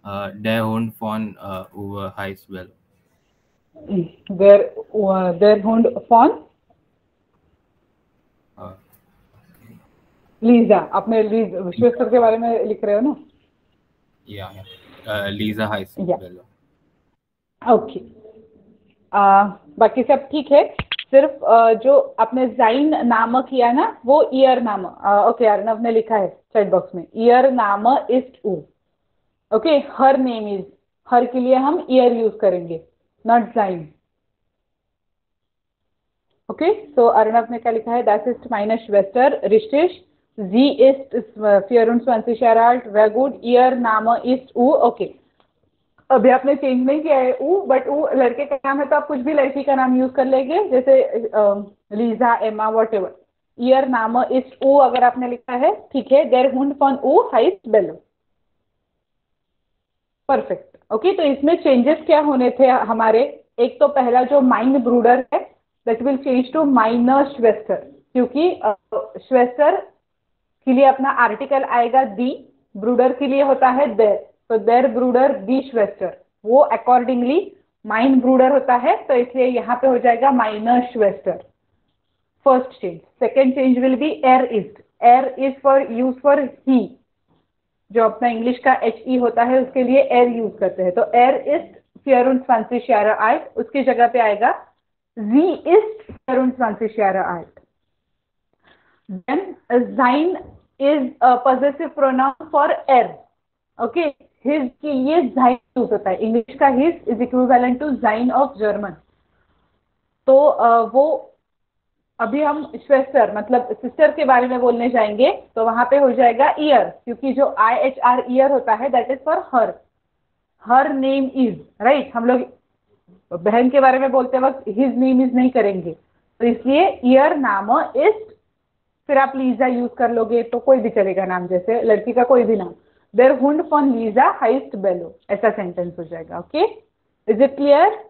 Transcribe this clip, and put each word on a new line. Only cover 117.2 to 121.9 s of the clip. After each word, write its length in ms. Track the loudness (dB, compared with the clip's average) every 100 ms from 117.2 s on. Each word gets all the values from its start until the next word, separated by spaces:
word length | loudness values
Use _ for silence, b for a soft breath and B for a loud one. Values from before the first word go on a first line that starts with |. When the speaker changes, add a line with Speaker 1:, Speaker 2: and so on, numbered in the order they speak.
| -6
Speaker 2:
जो 220 | -2 -2 0
आईएचआर 640 | 0 0 -2 0 0 0 0
ईयर 200 | 0 2
होता 240 | 0 0
है, 140 | -2 0
that 200 | -2 -2
is 100 | -6 -4
for 140 | -6 -2
her, 180 | -2 -2 -6 _ _ _ _ _ _ _ _ 0
her 220 | 2 2
name 380 | -2 -2 -2 -4 -2
is, 180 | -2 -4 -18 _
right? 220 | 0